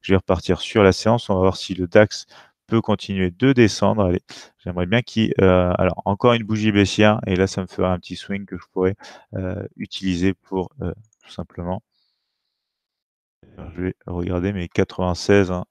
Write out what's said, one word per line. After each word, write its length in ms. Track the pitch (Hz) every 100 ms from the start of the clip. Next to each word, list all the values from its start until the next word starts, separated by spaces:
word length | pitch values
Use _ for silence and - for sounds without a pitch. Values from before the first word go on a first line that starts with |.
Je 100 | -
vais 60 | 92
repartir 420 | - 92 - 90
sur 240 | - 113
la 80 | 98
séance. 380 | 90 110 117 -
On 40 |
va 60 | 95
voir 160 | 95 92
si 180 | -
le 140 | 92 90
dax 380 | 110 107 - - - - _ _
peut 160 | 113
continuer 480 | 107 101 - 98 92
de 240 | 87 131
descendre. 500 | 127 113 - 101 107
Allez, 160 | 95 87 _ - - _
j'aimerais 220 | - 87
bien 160 | 87 113
qu'il, 320 | - - 110 -
euh, 320 | 95 92 90 90
alors, 240 | 90 82
encore 300 | - 101 123
une 80 | 117
bougie 280 | 104 107 107
baissière. 480 | 101 98 - 107 107 -
Et 80 |
là, 120 | 92 95
ça 160 | -
me 40 | 92
fera 240 | - 92
un 40 | 90
petit 160 | -
swing 300 | 90 - 98
que 140 | 101 90
je 80 | -
pourrais, 200 | 95 92 98 - - _ 101
euh, 300 | 92 95 - -
utiliser 580 | 98 - 95 87 95
pour, 340 | 92 _ 92 87 -
euh, 100 | 87 95 - _
tout 60 | _
simplement. 520 | - 87 - 87 95 _ _ _ _ _ _ _ _ _ _ _ _ _ _ _ _ _ -
Alors, 140 | -
je 60 | 82
vais 100 | 90 - -
regarder 460 | 87 87 92 92
mes 160 | 101 87
quatre-vingt-seize, 840 | - 98 - 92 87 - 101 92
hein. 140 | 90 -